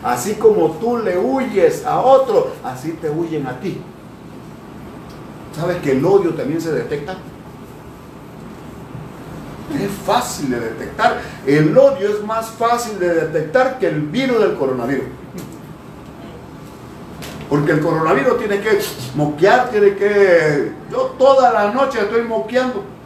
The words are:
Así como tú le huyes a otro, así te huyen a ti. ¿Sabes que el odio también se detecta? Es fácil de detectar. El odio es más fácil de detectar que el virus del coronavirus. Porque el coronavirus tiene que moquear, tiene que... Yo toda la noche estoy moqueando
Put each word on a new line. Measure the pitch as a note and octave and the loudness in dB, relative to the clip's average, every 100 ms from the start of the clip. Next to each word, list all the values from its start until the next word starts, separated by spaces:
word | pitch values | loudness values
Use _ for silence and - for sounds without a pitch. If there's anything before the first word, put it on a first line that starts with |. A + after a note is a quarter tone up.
Así | A#2+ B2 G3 | -4 -2 -2
como | G#3+ A3+ G3 D#3+ | 4 6 6 4
tú | D#3 A3+ A#3+ | 2 -2 0
le | G3+ F3+ | 0 0
huyes | A#3 C4+ A3 G#3 E3 C#3+ | 2 0 0 4 4 4
a | D3 D3+ | 0 2
otro, | A#3 C4+ C4 F#3+ - - | 6 6 6 2 0 -4
así | B2+ B2+ D3+ | -10 -8 -8
te | E3 D#3+ | -6 -4
huyen | D#3 E3 D3+ C3 | -2 -2 -4 -4
a | B2+ | -6
ti. | F#3+ C#3 - - - - - - - - - - - - - - - - - - | -6 -8 -10 -16 -20 -18 -18 -18 -18 -18 -16 -16 -16 -16 -16 -16 -16 -16 -14 -6
¿Sabes | F3 F3 | -4 -2
que | C#3+ | 0
el | C3 | 0
odio | E3+ G3 E3+ | 4 4 4
también | D#3 C3+ E3 | -2 -4 -4
se | D#3+ | -2
detecta? | D3 - C#3+ D3+ F#3 - - - - - - - - - - - - - - - - - - - - - - - - - | -2 -2 -6 -6 -10 -14 -18 -18 -18 -18 -18 -18 -18 -18 -18 -18 -16 -16 -16 -16 -16 -14 -14 -14 -14 -14 -14 -14 -12 -6
Es | D4+ G3+ G3 | -4 -2 -2
fácil | F#3 A#3 - - C#3+ | 0 0 0 -4 -2
de | A#2+ | -2
detectar. | A2+ - - - A3+ - - - C3+ | -4 -6 -8 0 0 0 -6 -6 2
El | D3 D#3 - | 4 6 8
odio | C#4 - G3+ | 6 6 0
es | G#3 | -2
más | G#3 A3+ A3+ | -2 -4 -4
fácil | - A#3 A#3 G#3+ G3+ | -2 0 0 -2 -2
de | F3 | 0
detectar | E3 D3+ D#3+ D3+ B3+ C4+ - | 2 0 -2 0 2 2 2
que | F3 | 0
el | D3+ | 0
virus | D3 G3+ C4 A#3 | -2 0 2 4
del | G3 - | 2 2
coronavirus. | C3+ B2+ A#2+ C3+ - - - - - - - - - - - - - - - - - - - - - - - - - | 0 0 -2 -2 -4 -10 -14 -12 -12 -14 -16 -16 -18 -18 -18 -16 -16 -16 -16 -16 -16 -16 -16 -16 -16 -14 -12 -12 -2
Porque | D3 D3+ | 0 2
el | D3+ | 2
coronavirus | E3 D#3+ E3 G3+ B3+ A3+ | 2 0 2 2 2 0
tiene | G#3+ G3+ | 0 -2
que | G#3+ G3+ - - - | 2 2 0 -6 -6
moquear, | D3 D3+ D3 F#3 B3 A#3+ | -2 -2 2 4 6 4
tiene | G#3+ G3+ | 4 4
que... | G3 G3+ G3+ G3 E3+ D3+ C#3+ A2+ - - | 4 2 4 6 6 4 2 0 -6 -6
Yo | B3 C4 - | -4 -4 4
toda | C4 C4+ B3 | 6 8 6
la | - G#3 | 4 2
noche | B3 C4+ A#3 | 2 0 0
estoy | G3+ A#3 | 0 0
moqueando | A3+ A3+ G3 B3 B3+ G3+ - - | 0 -2 0 0 0 -2 -8 -12